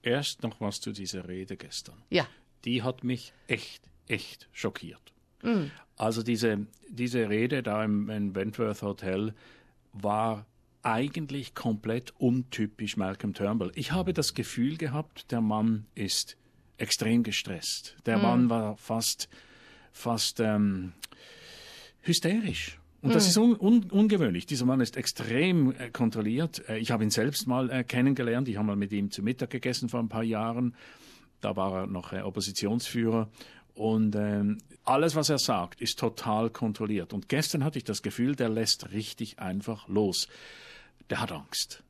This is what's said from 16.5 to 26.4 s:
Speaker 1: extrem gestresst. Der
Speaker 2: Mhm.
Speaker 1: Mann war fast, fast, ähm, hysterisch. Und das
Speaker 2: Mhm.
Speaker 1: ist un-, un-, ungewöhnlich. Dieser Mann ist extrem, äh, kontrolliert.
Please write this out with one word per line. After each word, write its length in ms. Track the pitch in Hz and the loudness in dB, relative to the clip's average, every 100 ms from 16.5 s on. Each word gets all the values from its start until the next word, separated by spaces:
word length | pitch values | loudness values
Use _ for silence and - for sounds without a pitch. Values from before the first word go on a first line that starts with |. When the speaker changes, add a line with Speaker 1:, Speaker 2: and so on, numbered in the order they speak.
| _ _ _ | _ _ _
Speaker 1:
extrem 440 | - - 110 117 | -4 0 4 4
gestresst. 720 | 110 101 - 87 - - - - - | 2 -2 -4 -6 -6 -6 -8 -8 0
Der 120 | 110 | 4
Speaker 2:
Mhm. 60 | |
Speaker 1:
Mann 260 | 113 120 123 | 6 6 6
war 280 | 117 107 104 | 4 0 -6
fast, 500 | - 113 113 - - - - - - - - | -4 -2 0 -2 -8 -12 -20 -20 -20 -20 -20
fast, 480 | - 120 113 - - | -8 -2 0 -2 2
ähm, 540 | 110 107 104 95 92 - - - - - - - - - - _ | 2 4 4 2 -6 -10 -16 -18 -20 -20 -20 -20 -20 -20 -20 _
hysterisch. 800 | - 170 165 214 208 - - - - _ | 0 2 2 0 0 -4 -8 -12 -20 _
Und 120 | 143 | 4
das 100 | 226 196 | 6 6
Speaker 2:
Mhm. 40 | |
Speaker 1:
ist 80 | 175 | 6
un-, 180 | 240 214 | 6 6
un-, 320 | 190 233 185 | 6 6 6
ungewöhnlich. 540 | 196 220 202 135 87 - | 4 6 6 2 0 -2
Dieser 200 | 139 123 | 0 2
Mann 140 | 131 | 4
ist 160 | 117 - | 2 0
extrem, 800 | - - 110 120 175 175 131 135 | -6 -4 -2 2 4 6 4 2
äh, 140 | 123 | -8
kontrolliert. 760 | - 117 113 107 120 | 0 0 2 0 0